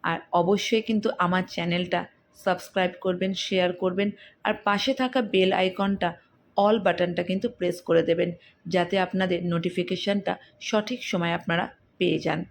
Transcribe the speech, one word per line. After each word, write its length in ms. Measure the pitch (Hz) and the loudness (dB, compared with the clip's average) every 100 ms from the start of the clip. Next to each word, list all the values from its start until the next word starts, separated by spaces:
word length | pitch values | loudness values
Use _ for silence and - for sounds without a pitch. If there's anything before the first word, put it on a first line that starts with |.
আর 140 | 170 165 - | -2 -4 0
অবশ্যই 480 | 175 175 202 - 220 | 2 4 2 2 0
কিন্তু 260 | 220 220 214 - | 2 0 0 0
আমার 240 | 180 185 185 | 2 2 0
চ্যানেলটা 520 | - 170 175 175 175 180 _ _ _ | -4 -2 -2 0 -2 -4 _ _ _
সাবস্ক্রাইব 540 | - 180 - - 180 185 | -2 -2 -2 -2 -2 0
করবেন, 300 | 190 180 190 | -2 0 -2
শেয়ার 380 | 190 - 185 180 | -4 -2 0 0
করবেন, 360 | 180 185 185 202 - - _ | 0 -2 0 -2 -4 -18 _
আর 100 | - 208 | -4 -2
পাশে 280 | - 202 262 | 0 0 0
থাকা 260 | 262 254 254 | 0 0 0
বেল 300 | 214 190 185 | 0 2 4
আইকনটা, 560 | 190 185 185 196 196 175 170 _ _ _ - | 2 0 0 -2 0 -2 -4 _ _ _ 2
অল 180 | 202 226 | 4 4
বাটনটা 440 | 185 170 180 175 | 2 2 0 -2
কিন্তু 240 | 175 185 233 | -2 -2 -4
প্রেস 280 | - 175 175 | -2 -4 -4
করে 200 | - 165 | 2 2
দেবেন, 260 | 160 170 165 170 - _ - | 4 2 0 -4 -16 _ -2
যাতে 280 | 180 175 196 | 0 2 0
আপনাদের 400 | 180 185 185 175 175 | 0 0 0 0 0
নোটিফিকেশানটা 880 | 170 175 175 180 185 - 202 196 175 - _ | -2 -2 -4 -4 -4 -2 -2 -2 -6 -10 _
সঠিক 380 | - 214 214 247 | -2 -2 -2 -8
সময়ে 340 | - 180 170 170 | -4 -2 -2 -2
আপনারা 260 | - 170 - - _ _ | 0 -2 -2 -8 _ _
পেয়ে 220 | 180 170 | 0 0
যান। 200 | 170 156 - | -2 -4 -6